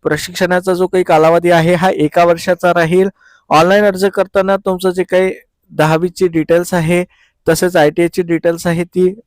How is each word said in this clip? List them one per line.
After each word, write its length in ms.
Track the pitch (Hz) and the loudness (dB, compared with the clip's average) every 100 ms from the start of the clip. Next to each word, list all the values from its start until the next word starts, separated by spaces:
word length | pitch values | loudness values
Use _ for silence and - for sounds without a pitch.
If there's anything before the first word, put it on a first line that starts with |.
प्रशिक्षणाचा 680 | 156 151 - 175 180 180 185 | -4 -6 -6 -4 -2 0 0
जो 140 | 180 185 | -2 0
काही 160 | 185 | -2
कालावधी 460 | 180 160 160 170 175 | 2 2 4 2 2
आहे 240 | 170 165 | 2 2
हा 160 | 175 185 | 2 0
एका 340 | 175 151 175 | 0 0 2
वर्षाचा 500 | 175 170 185 180 180 | 2 0 -2 -2 0
राहील. 360 | 175 160 180 190 _ _ _ _ | 0 0 0 0 _ _ _ _
ऑनलाइन 340 | 151 175 202 | 2 4 4
अर्ज 220 | 208 185 196 | 2 0 -2
करताना 520 | 196 185 196 190 196 | -2 -2 -2 0 -2
तुमचं 320 | 202 185 185 | -2 -2 -2
जे 140 | 180 | -2
काही 280 | 180 185 185 - _ _ _ | -2 0 0 -4 _ _ _
दहावीची 560 | 151 156 160 175 - 185 | -2 0 0 -2 -2 -2
डिटेल्स 460 | 165 151 170 180 | -2 0 0 0
आहे 320 | 180 160 175 180 _ _ _ - | -4 0 -2 -4 _ _ _ -4
तसेच 260 | 160 180 175 | 0 0 2
आयटीआयची 460 | 151 151 170 - | 0 0 -2 -2
डिटेल्स 460 | 175 165 170 170 175 | -4 -2 -2 -2 -4
आहे 160 | 170 | -4
ती 360 | 180 180 180 214 | -4 -2 -2 -2